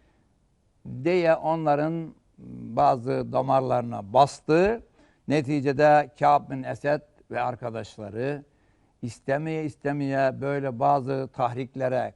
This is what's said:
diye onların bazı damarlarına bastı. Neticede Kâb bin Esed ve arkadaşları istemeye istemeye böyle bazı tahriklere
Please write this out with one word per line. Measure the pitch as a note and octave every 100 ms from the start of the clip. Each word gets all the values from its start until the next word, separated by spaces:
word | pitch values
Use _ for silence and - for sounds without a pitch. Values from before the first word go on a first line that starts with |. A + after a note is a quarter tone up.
| _ _ _ _ _ _ _ _ - B2
diye | C#3+ F3+ E3
onların | D#3+ D#3 E3 D#3 D3 D#3 E3 D#3+ - _ - B2 B2 A#2 A2+
bazı | C#3+ C3+ A#2+ C3+ A#2+
damarlarına | B2 C3 C3+ C3 B2+ A#2+ A2 G2+
bastı. | A#2+ C#3 - - D#3+ F#3+ A#3 - _ _ _ -
Neticede | C#3+ C3 D3+ C3+ C3+ D3+ D3 C#3 -
Kâb | D3 C#3+ -
bin | C3+
Esed | B2+ B2+ D3 D3 - _ -
ve | A#2
arkadaşları | B2 B2 A#2+ A2+ G#2+ - G#2 G#2 C3 C#3+ C#3+ _ _ _ _ _
istemeye | A#2+ - - C3+ D#3 D#3+
istemeye | D#3 - C#3+ D3 C#3 C3+ C3+ B2
böyle | C3+ C#3+ C#3 A#2
bazı | C#3+ C#3+ B2+ C3+ C3+
tahriklere | - B2 A#2+ C3 C3+ C3 B2+ A2